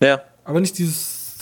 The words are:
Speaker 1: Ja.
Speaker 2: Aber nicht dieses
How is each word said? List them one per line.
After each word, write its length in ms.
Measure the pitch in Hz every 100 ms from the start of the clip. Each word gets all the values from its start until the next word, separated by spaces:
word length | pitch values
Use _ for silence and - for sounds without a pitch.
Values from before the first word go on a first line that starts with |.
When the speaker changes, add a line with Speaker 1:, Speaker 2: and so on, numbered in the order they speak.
Speaker 1:
Ja. 200 | 139 135 - _
Speaker 2:
Aber 160 | - 160
nicht 160 | 185 -
dieses 600 | 170 160 - - - -